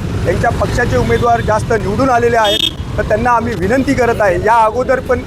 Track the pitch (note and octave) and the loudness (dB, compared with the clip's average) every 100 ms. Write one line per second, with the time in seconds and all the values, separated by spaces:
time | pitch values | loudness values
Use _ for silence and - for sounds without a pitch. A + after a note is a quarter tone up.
0 | - - - F#3+ - - - - A#3+ B3+ | -4 -2 -2 0 0 0 0 0 0 0
1 | A3+ A3+ A#3+ A#3 A3 G#3+ - A3+ F#3+ G#3 | 0 0 2 0 0 -2 0 -2 0 0
2 | C4 A#3 A#3+ A#3 G#3+ G#3+ - - - - | 2 2 2 2 2 0 -2 -6 -6 -4
3 | G#3+ G#3+ A#3+ A#3 A#3 G3+ F#3 C4 C4 B3+ | -2 0 2 0 0 -2 0 0 0 0
4 | A#3 A3+ G#3 F3 G3+ A#3 A3 A3 B3+ B3+ | 0 2 0 0 2 4 2 0 -2 -2
5 | B3+ B3 | -2 -4